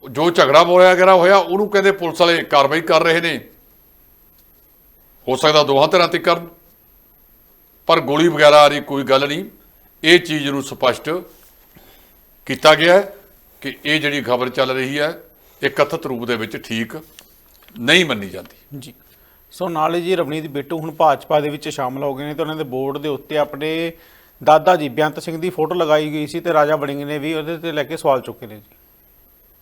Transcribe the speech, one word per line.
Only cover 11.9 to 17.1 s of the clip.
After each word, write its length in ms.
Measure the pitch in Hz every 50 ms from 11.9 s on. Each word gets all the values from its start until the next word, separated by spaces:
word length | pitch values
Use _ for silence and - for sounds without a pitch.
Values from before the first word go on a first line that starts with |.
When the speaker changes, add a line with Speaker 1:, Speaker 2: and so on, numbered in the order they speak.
| _ _ _ _ _ _ _ _ _ _ _
Speaker 1:
ਕੀਤਾ 280 | - 139 131 - 156 156
ਗਿਆ 200 | 151 156 170 180
ਹੈ 220 | 196 196 196 - - _ _ _ _ _ _ _ _
ਕਿ 180 | - 139 127 - -
ਇਹ 160 | 143 151 156
ਜਿਹੜੀ 220 | 143 147 143 143 127
ਖਬਰ 260 | 117 123 123 123 127
ਚੱਲ 220 | 120 - 135 127
ਰਹੀ 280 | 131 131 131 131 139 147
ਹੈ, 240 | 147 156 165 - - _ _ _ _ _ _ _ -
ਇਹ 80 | 139
ਕਥਿਤ 360 | - - 147 143 - - -
ਰੂਪ 180 | 156 131 120 120
ਦੇ 120 | 117 123
ਵਿੱਚ 200 | 110 110 104 -
ਠੀਕ 400 | - - - 117 113 117 113 - 156 156 -